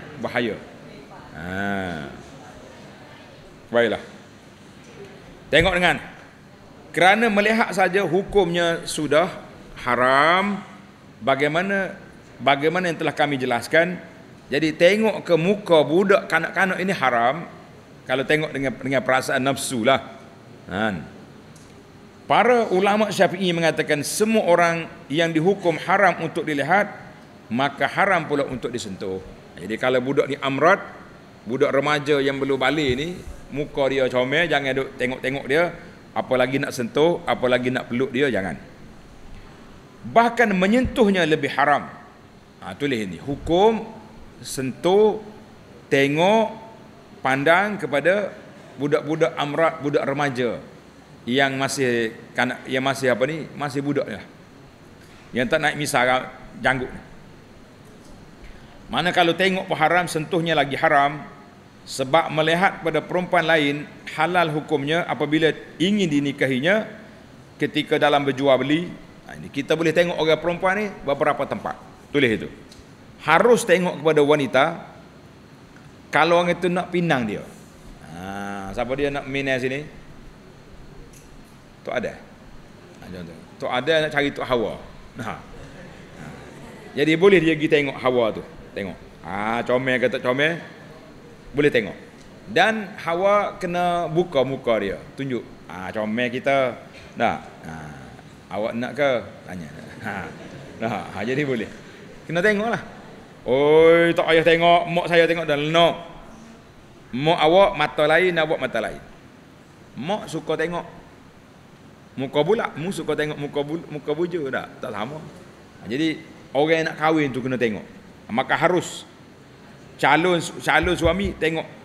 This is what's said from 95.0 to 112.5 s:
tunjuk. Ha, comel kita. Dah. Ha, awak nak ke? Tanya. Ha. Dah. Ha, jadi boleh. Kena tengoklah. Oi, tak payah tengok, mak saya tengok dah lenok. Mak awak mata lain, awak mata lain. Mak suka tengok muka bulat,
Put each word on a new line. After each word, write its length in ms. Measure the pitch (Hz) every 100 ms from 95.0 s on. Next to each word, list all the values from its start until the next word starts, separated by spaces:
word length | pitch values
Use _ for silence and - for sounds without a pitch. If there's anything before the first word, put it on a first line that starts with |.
| - -
tunjuk. 280 | 139 117 95 - -
Ha, 240 | 87 92
comel 400 | 95 107 110 123
kita. 440 | 123 139 139 127 110 - - -
Dah. 320 | - 117 82 - -
Ha, 80 | 80 80 76 71 64 69 - - - 95
awak 160 | 110
nak 200 | 113 127 123
ke? 140 | 143 123 98 -
Tanya. 240 | - 90 78 - - -
Ha. 140 | 110 101 82 - - - - -
Dah. 240 | 113 104 76
Ha, 60 | 95 110
jadi 160 | 131
boleh. 240 | 147 123 98 - - - - -
Kena 160 | - 165
tengoklah. 400 | 196 202 226 208 - - - - - -
Oi, 720 | - 131 147 156 165 170 170
tak 80 | 170
payah 240 | 165 165 160
tengok, 340 | 165 170 170 160
mak 200 | 170 175
saya 160 | 170 165
tengok 160 | 170
dah 160 | 160 143
lenok. 360 | 147 165 170 - - - - - - - - - - - -
Mak 280 | 120 151 170
awak 280 | 156 180 196
mata 300 | 143 147 - 151
lain, 260 | 160 185 170
awak 200 | 156 160
mata 160 | 131 110
lain. 240 | 101 71 - - - - - - - - - -
Mak 320 | 143 208 -
suka 240 | - -
tengok 320 | 156 160 175 - - - - - - - - - - - - - -
muka 240 | 131 147
bulat, 240 | 147